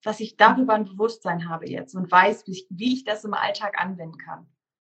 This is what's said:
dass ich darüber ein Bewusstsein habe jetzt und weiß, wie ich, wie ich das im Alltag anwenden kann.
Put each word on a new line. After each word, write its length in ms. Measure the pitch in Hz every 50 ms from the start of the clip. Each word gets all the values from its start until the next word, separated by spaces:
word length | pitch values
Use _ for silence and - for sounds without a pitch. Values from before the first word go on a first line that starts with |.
| _
dass 160 | 220 214 -
ich 160 | 220 - -
darüber 380 | - 208 226 247 254 254 - 220
ein 100 | 214 214
Bewusstsein 640 | 190 185 190 214 233 226 - _ 185 170 170 165 170
habe 200 | 165 165 - -
jetzt 260 | - - - - -
und 120 | 185 185 170
weiß, 360 | 180 185 190 208 220 - -
wie 60 | - 185
ich, 140 | 185 - _
wie 240 | 190 170 214 254 254
ich 80 | 254 -
das 220 | 214 214 214 -
im 100 | 214 202
Alltag 460 | - - 190 202 - 220 208 202 -
anwenden 360 | 180 190 190 175 170 165 160
kann. 300 | - - 160 160 165 - _ _ _ _ _ _ _ _ _ _